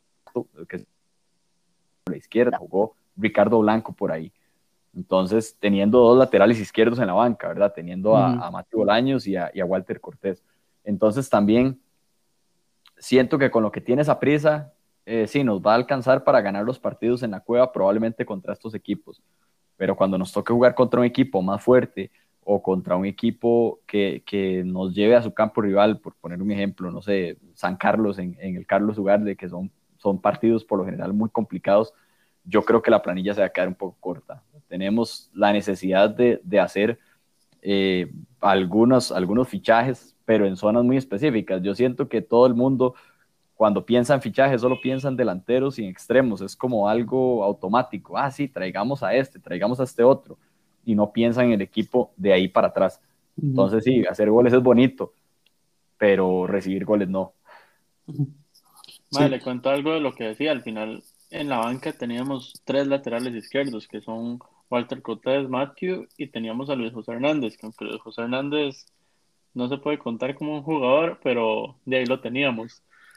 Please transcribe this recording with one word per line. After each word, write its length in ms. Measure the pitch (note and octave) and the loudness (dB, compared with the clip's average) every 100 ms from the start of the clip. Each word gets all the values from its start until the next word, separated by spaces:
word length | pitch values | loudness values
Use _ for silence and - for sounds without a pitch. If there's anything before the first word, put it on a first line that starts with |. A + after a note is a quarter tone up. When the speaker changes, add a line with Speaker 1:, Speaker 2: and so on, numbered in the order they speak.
| - _ _ B2 A#2 D2+ E2+ | -16 _ _ -10 -10 -16 -16
Speaker 1:
que 80 | F#2+ | -16
es 100 | G2 _ _ _ _ _ _ _ _ _ _ _ | -16 _ _ _ _ _ _ _ _ _ _ _
por 80 | - | -10
la 40 | D2 | -10
izquierda, 400 | - A2 B2 - | -4 -2 -2 -6
jugó 380 | F2 F#2+ A2 - _ - | -6 -2 -4 -6 _ -6
Ricardo 420 | G#2+ - G2+ A#2 | -2 0 2 4
Blanco 320 | G#2+ A2+ - | 2 0 -4
por 180 | - F#2+ | -8 -6
ahí. 200 | D#2+ D#2+ - _ _ _ _ _ | -6 -10 -16 _ _ _ _ _
Entonces, 640 | F2+ F2+ F#2 F#2 A2 A2 - | -16 -2 -2 2 0 -2 -4
teniendo 420 | G#2 G2 G2+ B2 | 0 2 4 6
dos 180 | A#2 B2+ | 8 8
laterales 420 | C3 G2+ G2+ A#2 | 6 6 4 4
izquierdos 380 | G2 - A2+ A#2+ | -2 2 2 2
en 80 | G#2 | 0
la 80 | |
banca, 340 | F#2 A#2+ G#2+ F2 | 2 2 0 -6
¿verdad? 240 | E2+ G2+ | 0 0
Teniendo 420 | F2 F2 F#2 G#2 A2 | 0 -10 -4 2 4
a, 180 | F#2 | 4
Speaker 2:
Ujú. 80 | A#2+ | 0
Speaker 1:
a 60 | F2 | -6
Mati 260 | F#2 - A2 | -10 -6 -2
Bolaños 500 | G2+ A2 C3 C3 G2+ | 2 2 2 -2 -2
y 100 | F#2 | -4
a, 140 | E2+ | -4
y 60 | F#2 | -4
a 40 | |
Walter 360 | F2+ F#2 F2 A2 | -2 -2 -4 -10
Cortés. 420 | - - G2 F2+ _ _ _ _ | -12 -10 -8 -8 _ _ _ _
Entonces, 460 | G#2 G2 G#2+ A2+ C3+ | -8 0 0 0 0
también 500 | A2 G2+ A2+ C3 C3 _ _ _ _ _ _ _ _ _ _ _ _ | 2 4 4 2 -2 _ _ _ _ _ _ _ _ _ _ _ _
siento 400 | - B2+ B2+ D3 | 2 2 4 2
que 120 | C3+ | 2
con 120 | A#2 | 2
lo 100 | G#2 | 0
que 80 | - | -4
tiene 240 | - B2+ | -2 0
Saprissa, 680 | D3 - C3 D3+ D3+ D3+ C#3+ _ _ _ - | 2 0 2 2 2 0 -6 _ _ _ -6
eh, 200 | A2+ G#2 | -4 -2
sí, 160 | C#3+ | 0
nos 160 | C3 G2 | 0 0
va 120 | G#2 | 2
a 40 | A2+ | 2
alcanzar 480 | B2 C#3 B2 C3+ | 2 -2 2 2
para 160 | C3+ C3 | 4 2
ganar 240 | G2+ G2 | 2 -2
los 140 | A2 B2+ | -4 -4
partidos 440 | A2+ - A2+ A#2+ | -8 -4 -2 -2
en 100 | B2 | -2
la 80 | G2 | -8
cueva, 320 | - A#2+ B2+ | -2 2 2
probablemente 520 | - F#2+ G#2+ A2+ A2+ A#2+ | 2 0 2 -2 -4 -8
contra 260 | G2 - | -8 -8
estos 220 | G2+ A2+ | -10 -10
equipos. 480 | G#2+ - G2+ - - _ _ _ _ _ _ | -14 -8 -8 -8 -20 _ _ _ _ _ _
Pero 200 | G2 G2 | -4 0
cuando 220 | F#2+ F#2 | 0 0
nos 140 | F#2 | -4
toque 200 | G2+ G#2 | -6 -2
jugar 220 | A#2+ B2 | 4 4
contra 260 | B2 B2 B2 | 4 2 2
un 60 | B2 | 2
equipo 360 | B2 C3 F#2+ | 0 0 0
más 200 | F#2 G2+ | -2 -2
fuerte 480 | - B2+ A#2+ - F#2+ _ _ _ | 4 4 4 -6 -12 _ _ _
o 180 | - G2+ | -2 -2
contra 340 | F#2 F#2 F2+ F2+ | 0 -2 -2 -2
un 100 | G2 | -2
equipo 720 | G2+ A#2 A2 A#2 A#2 A2+ - - | -2 -4 -2 0 2 0 -4 -6
que, 360 | G#2 G2 C#2 - | -2 -2 -4 -6
que 360 | G2+ F#2+ F#2 | -4 -2 -2
nos 300 | F#2 F#2 F#2+ | -4 -4 -4
lleve 220 | F#2 G#2 A#2+ | 0 4 4
a 60 | |
su 100 | G#2+ | 2
campo 300 | - G#2+ - | -2 -2 0
rival, 360 | G#2 G2 G#2+ G2+ | 0 2 2 2
por 140 | E2 | -8
poner 280 | - E2+ F2 | -16 -14 -8
un 80 | G2 | -6
ejemplo, 400 | G2+ G2+ F#2+ F2+ | -4 -4 -6 -10
no 100 | F2 | -10
sé, 380 | G2+ G2 E2+ - _ | -4 -2 -2 -8 _
San 220 | _ F2+ F#2 | _ -6 -2
Carlos 420 | - G#2+ G#2+ F#2+ | 0 0 0 -2
en, 180 | F2+ F2 | -8 -10
en 160 | F#2+ F2+ | -10 -10
el 100 | F#2 | -2
Carlos 320 | G2 G#2 G#2+ | 0 0 -2
Ugalde, 380 | G2 G#2 G#2 F#2+ | 0 2 0 -6
que 120 | F2+ | -10
son, 220 | F2 F#2+ - _ _ | -10 -12 -14 _ _
son 240 | G2+ F#2+ | -2 0
partidos 440 | G#2 G2+ A2+ A2+ | 0 0 2 2
por 140 | - G2 | 0 -4
lo 60 | |
general 280 | F#2+ - F2+ | -4 -6 -4
muy 180 | G#2 A3 | -2 -2
complicados, 640 | - G#3+ - - D3 - _ _ _ _ _ | -2 -6 -6 2 2 2 _ _ _ _ _
yo 200 | - G#2+ | -2 0
creo 180 | - A2+ | 4 2
que 80 | - | 4
la 120 | G#2+ | 2
planilla 320 | - F2+ F#2 | 2 -4 -2
se 60 | G2+ | 0
va 60 | F#2 | -2
a 40 | |
quedar 180 | - F#2 | 0 -4
un 80 | F#2 | -4
poco 200 | F#2+ - | -10 -10
corta. 420 | F2+ E2+ - - _ _ _ | -10 -10 -12 -20 _ _ _
Tenemos 640 | F2+ F#2+ A2 A#2 - - | -6 -2 -2 -2 -8 -16
la 200 | F#2+ G#2 | 0 2
necesidad 580 | G#2 G2+ F#2 F#2 F#2 G#2 | 2 -2 -4 0 2 2
de, 300 | G#2+ B2 G#2+ | 4 2 2
de 160 | F2 G2+ | 0 0
hacer, 380 | F2 F#2+ G#2+ A#2 _ _ _ _ _ _ | 0 0 -2 -2 _ _ _ _ _ _
eh, 460 | - G2 F#2+ F#2 E2+ - - _ | -2 0 2 0 -2 -10 -20 _
algunos, 720 | G2+ F#2+ F#2 G#2 A#2 C3 - | 2 2 2 4 4 4 2
algunos 360 | F2+ F2+ G#2+ C3 | -2 0 0 -2
fichajes, 680 | G2 - A2+ B2+ B2 - _ | -4 2 2 2 -4 -12 _
pero 220 | - A2 G2+ | 0 2 2
en 100 | F#2 | 0
zonas 260 | G#2 A#2 | 0 2
muy 140 | A#2+ C3 | 2 0
específicas. 680 | C3 G2+ D3+ A2 F2+ F#2 | -2 -2 0 0 -2 -4
Yo 120 | F#2+ G2 | -4 0
siento 320 | B2+ B2 C3+ | -2 -2 -4
que 120 | A2+ | -4
todo 260 | F#2 A#2 B2+ | 0 4 4
el 80 | |
mundo, 420 | A#2 C3 C3 B2+ - _ _ _ _ _ | 4 2 2 0 -2 _ _ _ _ _
cuando 320 | _ G#2+ G2 F#2 | _ 2 2 0
piensa 280 | A#2+ A#2+ | 0 2
en 80 | C#3 | 0
fichajes, 380 | B2 G2+ C3+ B2+ | 0 0 2 2
solo 200 | B2 B2+ | 0 -2
piensa 260 | B2+ C3 C3+ | -4 -4 -4
en 100 | B2+ | -2
delanteros 640 | A#2 F#2 - B2+ C3+ C3+ | -2 -2 -2 0 0 -4
y 60 | |
en 60 | G2 | -10
extremos. 500 | F#2 - A#2+ C3 F#2+ | -12 0 2 2 -2
Es 160 | F#2+ - | -8 -6
como 320 | A#2 A#2 G2+ | -4 0 0
algo 560 | A2+ A2 C3 B2+ A#2+ | 0 -2 0 0 0
automático. 720 | G2+ G2+ F#2 G#2+ - G#2 - G2 | -2 -2 -2 -2 -2 -8 -8 -6
"Ah, 140 | C3+ | -4
sí, 160 | B2+ C#3 | -4 -8
traigamos 560 | F2 F#2 F#2+ A2 C#3 | -6 -8 -4 -4 -4
a 100 | F#2+ | -2
este, 240 | A#2+ C3+ - | 0 -2 -8
traigamos 400 | - F2+ G2+ B2+ | -10 -4 -4 -2
a 60 | |
este 180 | B2+ - | -4 2
otro". 340 | A#2+ C3+ - - _ _ _ _ | 4 4 -2 -20 _ _ _ _
Y 120 | - G#2 | -2 0
no 160 | G#2 | 0
piensan 340 | A2+ A#2 A#2 B2 | 2 0 2 2
en 60 | |
el 100 | G#2+ | 2
equipo 500 | F#2+ A2 G#2 B2 - - | -2 -4 -2 -2 -2 -2
de 160 | G2 | 2
ahí 160 | F#2 F#2+ | 4 4
para 200 | A#2 F#2+ | 2 0
atrás. 320 | - F#2+ - _ _ _ - | 2 0 -2 _ _ _ -6
Speaker 2:
Ujú. 100 | D3 | -2
Speaker 1:
Entonces, 360 | C3 F#2+ A2 | 2 2 2
sí, 200 | A#2+ B2+ F#2 | 2 2 0
hacer 220 | F#2 G#2 | 0 2
goles 220 | A2+ B2 | 4 6
es 100 | B2+ | 6
bonito, 500 | B2+ A#2 B2+ - - _ _ _ _ _ _ _ _ _ | 6 6 4 2 -10 _ _ _ _ _ _ _ _ _
pero 520 | G#2+ F#2+ F#2 F#2 F#2 | 2 4 2 0 0
recibir 360 | G2 F#2+ F#2+ | -2 -2 -6
goles 240 | G2 G#2+ F#2 | 0 0 0
no. 260 | F#2+ F#2 _ _ - _ _ _ _ - | -4 -6 _ _ -20 _ _ _ _ -16
Speaker 2:
Ujú. 180 | C#3+ C#3 - _ _ _ _ - - _ | -6 -6 -8 _ _ _ _ -20 -20 _
Speaker 3:
Madre, 140 | C#3+ C#3 | 0 0
Speaker 2:
Sí. 40 | |
Speaker 3:
le 100 | B2+ | 0
cuento 300 | C3 B2 C3 | -6 -4 -2
algo 220 | C#3 D3 | -2 -2
de 80 | D#3+ | -2
lo 120 | C#3 | -4
que 120 | - | -6
decía. 260 | A2+ G#2+ D3+ | -10 -4 -4
Al 120 | C3+ | -4
final, 420 | A2+ A2 A2 A2 - _ _ | -6 -10 -10 -12 -18 _ _
en 180 | - C#3+ | -10 -6
la 100 | B2 | -4
banca 340 | A#2 C3 D#3+ | -4 -6 -8
teníamos 680 | D3 A#2+ A#2+ C3+ C3+ B2 - | -8 -8 -6 -6 -8 -10 -18
tres 220 | - C3+ C#3 | -4 -2 0
laterales 460 | C#3 C3 A#2 B2 | -2 -4 -6 -6
izquierdos, 520 | A#2 - C3+ C#3 A2 - | -8 -8 -6 -4 -8 -12
que 140 | G#2+ | -16
son 400 | A2 A2+ A#2 B2 - _ _ | -12 -10 -10 -10 -16 _ _
Walter 320 | A#2+ A#2 C3 | -6 -4 -10
Cortés, 460 | B2+ A2 C3 C#3 C3 | -10 -8 -2 -2 -2
Matthew, 600 | B2+ C#3 - F#3 F#3 - _ | -4 -6 -6 -8 -8 -10 _
y 120 | C#3 | -12
teníamos 400 | A2+ A2+ A#2 C#3 | -10 -8 -8 -6
a 40 | |
Luis 180 | C3+ A2+ | -6 -6
José 200 | A#2 - | -10 -12
Hernández, 440 | A#2 C#3 D#3 A2+ - | -4 -2 -2 -4 -8
que 100 | A2 | -16
aunque 180 | - | -12
Luis 160 | G#2+ A2 | -12 -12
José 220 | A2+ - | -12 -10
Hernández 640 | A#2 B2+ C#3+ D3+ C#3+ C3+ _ _ _ _ _ _ _ | -6 -4 -4 -2 -4 -6 _ _ _ _ _ _ _
no 140 | B2 B2 | -8 -6
se 80 | C#3 | -4
puede 200 | D3 D3 | -4 -6
contar 360 | B2 A2+ C3 | -6 -6 -6
como 220 | C3+ D3+ D3+ | -6 -8 -8
un 60 | |
jugador, 580 | C#3+ D#3 B2+ C#3+ E3 - | -4 -2 2 2 0 -4
pero 540 | C#3 A#2+ A2+ A2 A2 - | -2 0 0 -2 -6 -12
de 140 | - C3 | -4 -2
ahí 80 | B2 | 0
lo 140 | B2+ | -2
teníamos. 640 | A#2 B2 C#3 A2+ A#2 - _ _ _ | -4 -4 -2 -4 -10 -18 _ _ _